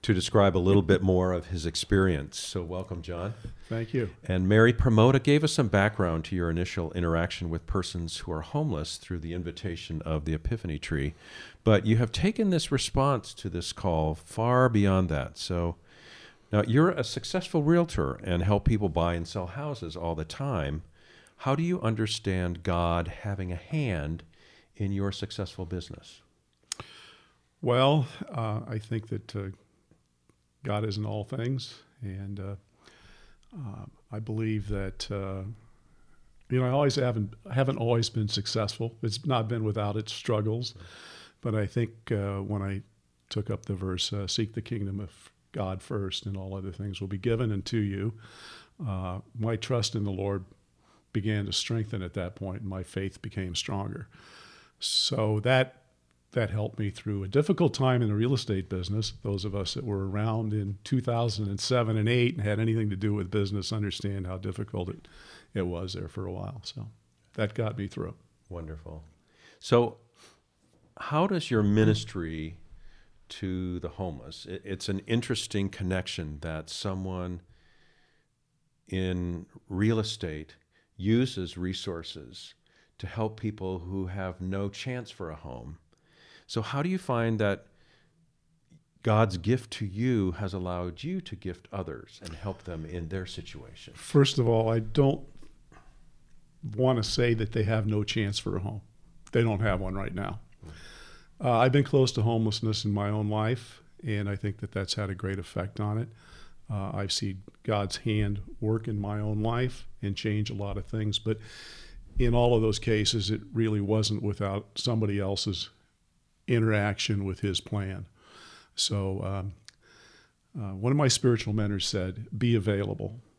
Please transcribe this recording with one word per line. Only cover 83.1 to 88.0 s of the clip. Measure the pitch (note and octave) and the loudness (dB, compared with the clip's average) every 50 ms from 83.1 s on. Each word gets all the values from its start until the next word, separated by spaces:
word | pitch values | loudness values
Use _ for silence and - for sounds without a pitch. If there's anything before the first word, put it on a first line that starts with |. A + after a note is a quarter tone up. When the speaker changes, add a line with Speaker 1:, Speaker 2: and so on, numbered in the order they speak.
| - A2+ A2 G#2+ A2 A2 | -4 -4 -4 -4 -4 -4
Speaker 1:
people | - G#2+ G#2 G#2+ F#2+ F#2 F#2 F2+ | -6 -6 -6 -4 -6 -6 -6 -6
who | E2 F2+ F#2+ G2 F#2 | -6 -6 -4 -4 -4
have | F2+ F#2 G2+ F#2+ F#2 F2 - | -4 -4 -6 -6 -6 -6 -6
no | F#2 F#2 F#2+ G2 G2+ G2+ | -6 -4 -2 -2 -2 -4
chance | G2+ - - C3 B2 B2 A2+ - | -6 -8 -8 -6 -6 -6 -8 -12
for | - - F#2+ D#2+ | -12 -10 -10 -10
a | D#2 | -10
home. | D2+ - C2+ B1+ A#1+ A#1 C#2+ E2 - _ _ _ _ _ _ _ _ - - - - _ | -10 -12 -12 -12 -12 -12 -14 -16 -16 _ _ _ _ _ _ _ _ -20 -20 -20 -20 _
So | - - A#2 G#2+ | -6 -4 -4 -4
how | - - C#3 | -2 -4 -2
do | D3 F3+ | -2 0
you | F#3 | -2
find | F#3 - - B2+ A#2 A#2 A2+ A2+ G#2+ | -2 -2 -2 0 0 2 0 2 2
that | G#2+ G2+ G2 - - _ _ _ _ _ _ _ | 2 2 0 -2 -6 _ _ _ _ _ _ _